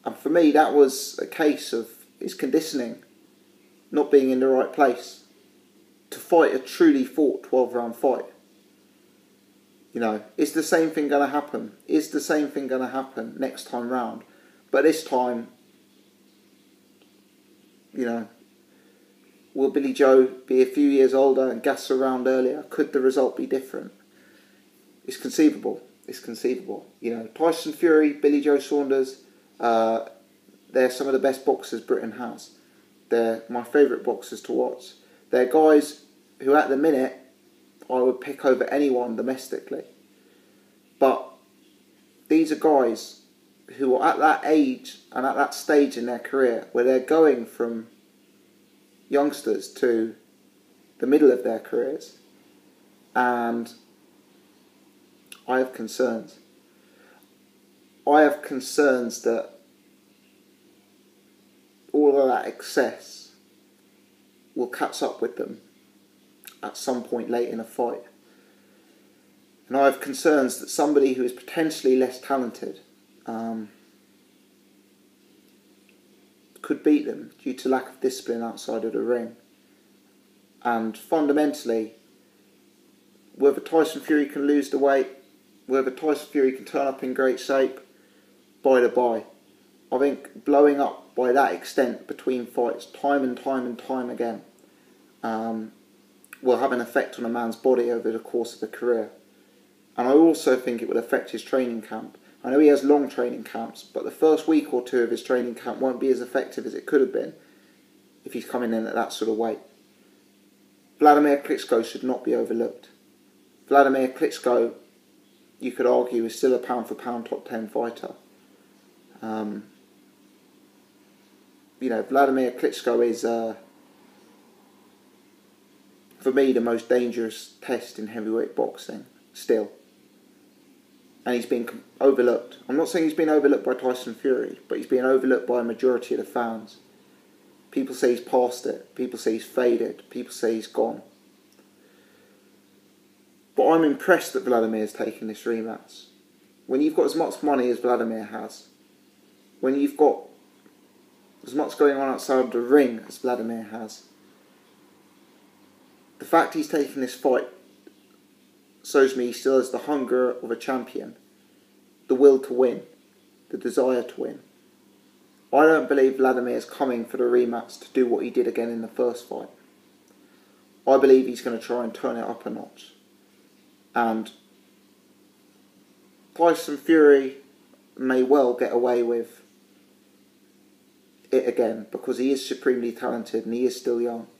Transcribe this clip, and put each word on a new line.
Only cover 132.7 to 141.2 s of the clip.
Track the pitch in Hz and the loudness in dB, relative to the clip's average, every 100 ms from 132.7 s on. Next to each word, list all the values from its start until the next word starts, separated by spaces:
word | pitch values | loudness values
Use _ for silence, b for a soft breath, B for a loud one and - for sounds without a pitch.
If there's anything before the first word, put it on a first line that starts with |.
| 139 | -2
not | 160 | 0
saying | 180 160 | 0 0
he's | |
been | 156 160 | 0 2
overlooked | 151 143 135 | 4 4 2
by | 127 | 0
Tyson | 127 131 123 - | -2 -2 -4 -8
Fury, | 113 139 123 123 - - | -4 0 0 -2 -10 -8
but | - | -8
he's | 117 | -2
been | 127 | 0
overlooked | 131 131 131 123 - | 4 2 4 0 0
by | 123 | -2
a | |
majority | 117 110 127 120 - | -2 0 0 0 -2
of | 120 | -6
the | 104 | -4
fans. | 127 117 113 107 - _ b b b b b _ _ _ | -6 -6 -8 -14 -20 _ b b b b b _ _ _
People | - 131 127 | -6 -6 0
say | 127 | 0
he's | 120 | 0
past | - 131 123 - - | 0 0 0 -2 -8
it. | - - | -8 -12
People | - 127 117 | -8 -8 -4
say | 113 | -4
he's | 110 | -4
faded. | - - 120 117 117 - - | -4 0 0 2 -2 -8 -14
People | 123 117 | -12 -12
say | - 113 | -4 -2
he's | 113 107 | -2 -6
gone. | - 117 - - _ | -4 -4 -4 -16 _